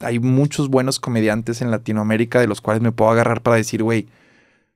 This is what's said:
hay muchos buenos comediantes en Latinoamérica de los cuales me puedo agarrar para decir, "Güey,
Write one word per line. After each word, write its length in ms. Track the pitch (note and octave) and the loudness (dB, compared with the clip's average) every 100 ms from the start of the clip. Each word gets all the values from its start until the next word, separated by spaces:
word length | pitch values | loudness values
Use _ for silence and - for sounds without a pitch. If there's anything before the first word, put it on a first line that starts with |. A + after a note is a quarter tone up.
hay 180 | A#2+ A#2+ | -4 -2
muchos 480 | B2 C3 D3 - C#3 | 2 2 2 0 0
buenos 320 | C3 C3 B2+ | 0 0 -4
comediantes 640 | - A#2 A2 G#2+ A2+ A#2 | -4 -2 0 0 -4 -4
en 80 | B2 | -4
Latinoamérica 680 | A2 A2+ G#2+ G#2+ A2 A#2 B2 | -4 -4 -4 0 0 2 2
de 60 | A#2 | 0
los 140 | G2+ | -2
cuales 220 | - A2 | -2 0
me 100 | A#2 | 0
puedo 180 | A#2 A2 | 2 2
agarrar 300 | A2+ A#2 A2+ | 4 2 0
para 160 | A#2+ A#2 | 2 2
decir, 260 | G#2+ G#2+ | 0 -2
"Güey, 240 | A2 A2+ - _ _ _ _ _ _ | -2 -2 -4 _ _ _ _ _ _